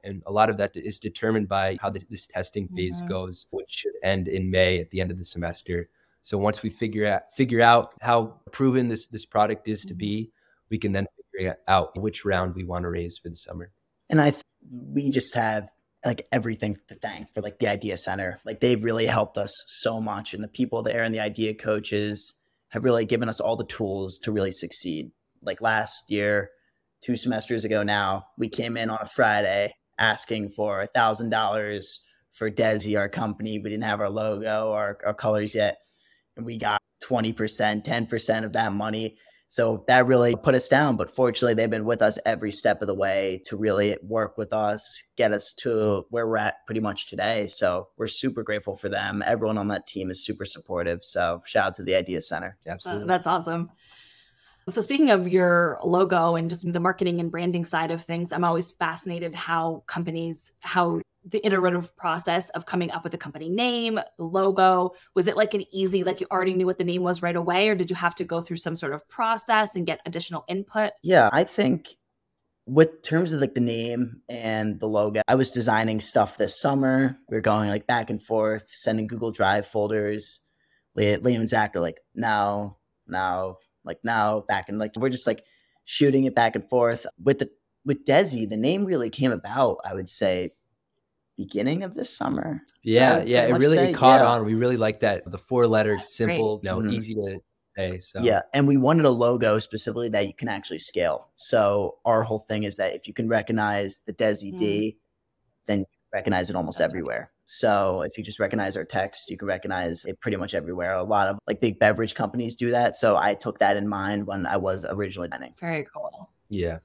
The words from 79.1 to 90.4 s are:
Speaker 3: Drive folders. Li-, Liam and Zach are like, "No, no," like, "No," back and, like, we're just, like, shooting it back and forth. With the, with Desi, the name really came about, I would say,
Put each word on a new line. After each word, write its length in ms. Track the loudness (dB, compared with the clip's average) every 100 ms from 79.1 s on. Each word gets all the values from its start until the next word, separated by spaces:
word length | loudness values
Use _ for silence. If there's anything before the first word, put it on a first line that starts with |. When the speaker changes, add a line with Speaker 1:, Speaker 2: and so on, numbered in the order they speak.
| -4 -6
Speaker 3:
Drive 340 | 0 2 2
folders. 760 | 0 -2 0 0 -2 -4 -8 -14 _ _ _ _ _ 0
Li-, 220 | 2 4
Liam 180 | 2 2
and 120 | 2
Zach 280 | 2 2 0
are 40 |
like, 200 | -2 -4 _ -4
"No, 640 | 0 2 2 0 -6 -12 _ _ -8
no," 520 | -4 -2 -2 -4 -8 _ _
like, 160 | -14 -8
"No," 420 | -2 0 2 0 -2
back 200 | -4 -4
and, 80 | -6
like, 160 | -6 -2
we're 120 | -2
just, 200 | 0 -2
like, 160 | -4 _ _ _ _
shooting 400 | -6 2 4 4
it 100 | 2
back 220 | 4 2 2
and 120 | 0
forth. 380 | 2 2 0 -8 -2
With 160 | 0 2
the, 100 | -2 _ _ _
with 200 | -4 -2
Desi, 460 | 4 4 4 0 -4
the 60 | 0
name 280 | 0 0 0
really 220 | 0 -2
came 220 | 0 0
about, 460 | 0 -4 2 2 2
I 100 | -6
would 140 | -8 -6
say, 460 | -2 0 0